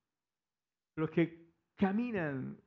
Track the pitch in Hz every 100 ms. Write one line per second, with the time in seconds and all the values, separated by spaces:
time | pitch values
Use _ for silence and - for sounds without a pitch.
0 | _ _ _ _ _ _ _ _ _ -
1 | 156 175 160 - - _ _ - 190 208
2 | 247 208 156 131 135 -